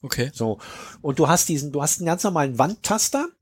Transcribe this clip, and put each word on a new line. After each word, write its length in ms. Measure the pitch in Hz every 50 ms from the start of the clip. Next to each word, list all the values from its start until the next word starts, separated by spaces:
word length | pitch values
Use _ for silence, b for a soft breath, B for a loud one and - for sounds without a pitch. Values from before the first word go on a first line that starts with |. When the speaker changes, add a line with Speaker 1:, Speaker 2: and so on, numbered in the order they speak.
Speaker 1:
Okay. 280 | - 127 - 127 123 143 -
Speaker 2:
So. 240 | - 113 110 101 104 B B B B B B B B
Und 180 | - 139 131 165
du 80 | 151 147
hast 200 | 175 175 - -
diesen, 240 | 160 139 143 147
du 80 | 147 143
hast 200 | 143 170 - -
einen 60 | 170
ganz 160 | 165 175 180 -
normalen 340 | 202 175 156 139 135 123 117
Wandtaster, 720 | 135 175 226 - - - 208 214 - - - 277 339 339 - _